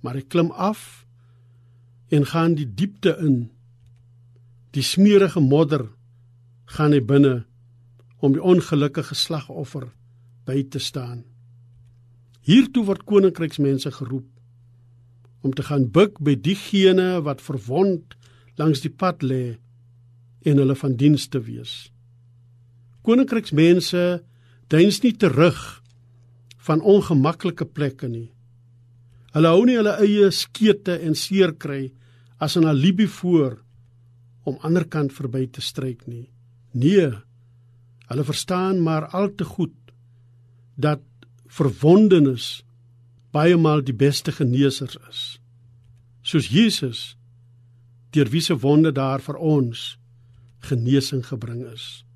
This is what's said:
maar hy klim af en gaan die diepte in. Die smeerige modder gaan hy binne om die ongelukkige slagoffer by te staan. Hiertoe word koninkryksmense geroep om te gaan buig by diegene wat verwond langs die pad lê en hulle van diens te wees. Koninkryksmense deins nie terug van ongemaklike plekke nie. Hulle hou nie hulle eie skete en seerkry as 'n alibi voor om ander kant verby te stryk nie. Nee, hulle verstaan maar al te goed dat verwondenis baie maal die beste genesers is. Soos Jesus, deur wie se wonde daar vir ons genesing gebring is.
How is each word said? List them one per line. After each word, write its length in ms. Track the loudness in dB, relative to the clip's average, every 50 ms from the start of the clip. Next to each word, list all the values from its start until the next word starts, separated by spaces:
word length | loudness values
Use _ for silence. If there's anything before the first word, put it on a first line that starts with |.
maar 120 | -10 -10 -10
hy 100 | -10 -10 _
klim 220 | 0 0 0 0
af 560 | -2 -4 -4 -4 -4 -6 -12 -20 -20 -20 _ _ _ _ _ _ _ _ _ _ _ _ _ _ _ _ _ _ _ _ _ _
en 180 | 0 0 0
gaan 280 | 0 -2 0 0 0 0
die 140 | -2 -4 -8 -4
diepte 420 | -6 -6 -6 -6 -2 -2 -2 -2 0
in. 320 | 0 0 0 0 -2 -8 _ _ _ _ _ _ _ -20 _ _ _ _ _ _ _ _ _ _ _ _ _ _ _ _
Die 120 | -6 -6
smeerige 580 | -4 -2 2 4 6 6 6 6 4 4 2 0
modder 480 | 2 4 4 2 2 0 -2 -4 -6 -8 -16 _ _ _ _ _ _ _ _ _ _ _ _ _ _
gaan 280 | _ -6 -2 2 2
hy 80 | 2 2
binne 460 | 2 2 4 4 4 4 2 -2 -8 _ _ _ _ _ _ _ _ _ _ _ _ _ _ _
om 120 | 0 0
die 100 | 0 2
ongelukkige 720 | 4 4 4 4 2 0 -2 0 -2 -2 -4 -8 -10 -8 -6
slagoffer 760 | -8 -6 -6 -6 -10 -10 -12 -12 -14 -14 -12 -12 -14 -14 -14 _ _ _ _ _ _ _ _ _ _ _
by 180 | -6 -4 -4 -4 -4
te 100 | -8 -10
staan. 460 | -10 -8 -10 -10 -12 -10 -14 -14 -16 _ _ _ _ _ -20 _ _ _ _ -20 -20 -20 _ _ _ _ _ _ _ _ _ _
Hiertoe 440 | _ 4 4 4 4 4 0 -2 0
word 200 | 0 -4 -4 -2 2
koninkryksmense 840 | 4 4 4 4 0 -2 -8 -6 -4 -2 -2 0 0 -2 -4 -8
geroep 440 | -10 -10 -10 -8 -8 -10 -10 _ _ _ _ _ _ _ _ _ _ _ _ _ _ _ _ _ _ _ _ _ _ _ -6
om 80 | -6
te 120 | -4 -4 -6 -4
gaan 220 | -2 -2 -2 2
buig 240 | 4 2 2 2 0 -4 -2
by 100 | -2 -2 0
diegene 800 | -2 -4 -4 -4 -6 -2 0 4 4 4 4 4 0 0 -2 -4 -4
wat 200 | -6 -8 -8 -10
verwond 720 | -10 -10 -10 -8 -4 0 0 0 0 0 -4 -8 _ -20 _ _ _ _ _ _ _ _ -2
langs 200 | 0 0 0 0 -4
die 80 | -10
pad 300 | -6 -2 -4 -4 -2 -2
lê 360 | -4 -4 -4 -4 -6 -8 -10 -14 _ _ _ _ _ _ _ _ _ _ _ _ _ _ _ _ _ 2
en 120 | 2 2
hulle 160 | 2 2 0 -2
van 180 | -4 -4 -2 2
diens 260 | 4 4 4 2 -2 -6
te 120 | -8 -8 -8
wees. 300 | -8 -14 -14 -14 -16 -16 -18 -18 -20 _ _ _ _ _ _ _ _ _ _ _ _ _ _ _ _ _ _ _ _ _ _ 0
Koninkryksmense 1000 | 2 4 4 2 0 -2 -4 -4 -2 2 4 4 4 4 2 0 -4 -4 -2 -2 -2 -2 -4 -10 _ _ _ _ _ _ _ _ _
deins 300 | 2 4 4 4 2 2 0
nie 80 | 0 0 2
terug 400 | 0 0 4 4 2 2 2 -2 -12 -18 -20 -20 _ _ _ _ _ _ _ _ _ _ _ _ _ _ -20 _ _
van 160 | -2 -2 0
ongemaklike 880 | 4 4 4 4 4 2 2 2 2 0 -2 -2 -6 -6 -6 -6 -10 -10 _
plekke 320 | -6 -6 -6 -6 -8 -10 -10
nie. 220 | -10 -10 -12 -16 _ _ _ _ _ _ _ _ _ _ _ _ _ _ _ _ _ -20 _ _ 0
Hulle 160 | 2 2 4
hou 120 | 4 4 4 4
nie 80 | 2
hulle 220 | 2 0 0 2 2
eie 300 | 2 2 4 4 4 2
skete 640 | 2 -2 -8 -10 _ 0 2 2 2 2 -2 -6 -6
en 200 | -4 -2 -4 -4 -4
seerkry 720 | -4 -4 2 2 2 2 0 _ -12 -10 -10 -10 -10 -12 _ _ _ _ _ _ _ _ _ _
as 160 | -6 -2 0
'n 80 | 2 2
alibi 420 | 2 2 2 2 2 2 2 0
voor 540 | -2 -2 -6 -2 2 2 2 2 0 -4 -12 _ _ _ -20 _ _ _ _ _ _ _ _ _ _ _ _ _
om 140 | -10 -10 -8
ander 220 | -4 -2 -2 -2 -2
kant 280 | -2 -4 -4 -4 -4
verby 340 | -6 -8 -10 -6 -6 -6 -6
te 140 | -6 -8 -12
stryk 460 | -12 -10 -8 -8 -8 -8 -10 -12 _
nie. 240 | -16 -16 -16 -18 _ _ _ _ _ _ _ _ _
Nee, 380 | -4 0 2 4 4 4 2 2 -4 -8 -14 _ _ _ _ _ _ _ _ _ _ _ _ _ _ _ _ _
hulle 160 | -6 -6 -4
verstaan 560 | -4 -6 -8 -6 -4 -4 -2 -2 0 0 0
maar 260 | 0 0 0 -2 -4 -6
al 220 | -4 -4 -4 -4 -4
te 100 | -8 -10
goed 320 | -8 -4 -6 -6 -6 -6 _ _ -20 _ _ _ _ _ _ _ _ _ _ _ _ _ _ _ _ _
dat 240 | -4 -2 -2 -2 -4 -8 _ _ _ -20 _ _ _ _
verwondenis 1160 | _ -4 -2 -2 -2 0 2 4 4 6 6 6 6 6 6 4 4 2 -4 -8 -12 -12 -14 _ _ _ _ _ _ _ _ _ _ _ _ _ _ -2
baie 220 | 2 4 4 4 4
maal 240 | 4 2 2 2
die 140 | 0 -4 0
beste 360 | 2 2 2 2 -2 -6 -8 -4
genesers 600 | -2 -2 0 2 2 2 0 0 -4 -12 -12 -14 -18 -20 -18
is. 120 | -16 -14 -14 -14 -16 _ _ _ _ _ _ _ _ _ _ _ -20 _ _ _ _ _
Soos 260 | _ -2 -2 -2 -2 0
Jesus, 600 | 2 2 2 2 0 -4 -6 -8 -8 -12 -16 -18 -20 _ _ _ _ _ _ _ _ _ _ _ _ _ _ _ _ _ _ _ 0
deur 160 | 0 0 2
wie 120 | 0 -4 -2
se 120 | -2 -4 -2
wonde 300 | 0 2 4 4 4 2 0
daar 280 | -2 -4 -4 -4 -6 -8
vir 160 | -10 -10 -4
ons 400 | 0 0 2 2 0 -2 -6 -10 -14 -16 -16 _ _ _ _ _ _ _ _ -20 -20 _ _ _ -8
genesing 600 | -6 -4 -4 0 2 0 0 0 -2 -8 -8 -8
gebring 380 | -8 -12 -12 -10 -12 -12 -12 -14 -14
is. 320 | -16 -18 -18 -18 -20 -20 _ _ _